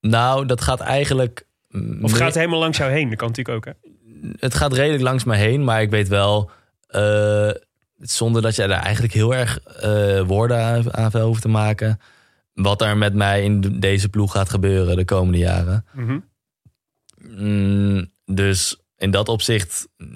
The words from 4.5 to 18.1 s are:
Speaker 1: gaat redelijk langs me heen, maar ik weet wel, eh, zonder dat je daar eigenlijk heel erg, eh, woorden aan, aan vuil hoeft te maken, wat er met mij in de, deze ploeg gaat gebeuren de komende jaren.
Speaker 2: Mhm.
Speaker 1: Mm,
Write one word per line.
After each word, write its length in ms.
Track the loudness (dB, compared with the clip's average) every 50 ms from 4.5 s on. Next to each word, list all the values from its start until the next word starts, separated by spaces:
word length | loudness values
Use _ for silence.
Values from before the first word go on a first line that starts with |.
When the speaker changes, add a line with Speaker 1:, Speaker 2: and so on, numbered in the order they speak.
| -2
Speaker 1:
gaat 180 | 0 -2 0 2
redelijk 300 | 0 0 0 0 0 0
langs 200 | 0 0 0 0
me 120 | 0 2
heen, 280 | 2 2 2 2 2 0
maar 180 | 0 2 0
ik 80 | 0 0
weet 180 | 0 0 0
wel, 440 | 2 2 2 2 2 2 0 -2 -4 -8 _ _ _ _ _ _
eh, 640 | _ -2 0 2 2 2 2 2 2 2 2 0 0 -2 -4 _ _ _ _ _ _ _
zonder 440 | _ -10 -8 -4 -2 0 0 0 2
dat 140 | 0 0 0
je 120 | 0 0
daar 140 | 0 0 -2 0
eigenlijk 300 | -2 -2 0 -2 0 2
heel 220 | 2 2 2 2
erg, 240 | 0 -2 -2 -4 -6
eh, 640 | -10 -18 -14 -6 -2 0 0 2 2 2 2 0
woorden 380 | 0 0 0 0 2 2 0 0 0
aan, 300 | 0 0 0 0 -2 -2
aan 160 | 0 -2 0
vuil 160 | 0 2 2
hoeft 140 | 2 0 0
te 60 | 0
maken, 520 | 0 0 2 2 0 0 0 0 -2 -2 -2 _ -20 _ _ _ _ _ _ _ _ _
wat 280 | -2 0 0 2 2
er 160 | 0 2 2
met 160 | 2 2 2 2
mij 300 | 2 2 2 2 2 2
in 180 | 2 2 2
de, 180 | 2 0 0 0
deze 300 | 0 2 2 2 0 0
ploeg 220 | 0 0 0 0
gaat 180 | 0 -2 -2 0
gebeuren 460 | 0 0 2 2 2 2 2 2 2
de 100 | 0 0
komende 320 | 0 0 2 2 2 2
jaren. 480 | 2 2 2 0 0 0 0 0 -2 -2 _ _
Speaker 2:
Mhm. 240 | -8 -6 -4 -4 -6 -8 _ _ _ _ _ _ _ _ _ _ _ _ _ _ _ _ _ _
Speaker 1:
Mm, 960 | _ -20 -20 -10 -6 -2 0 0 2 2 2 2 2 2 2 2 0 -2 -4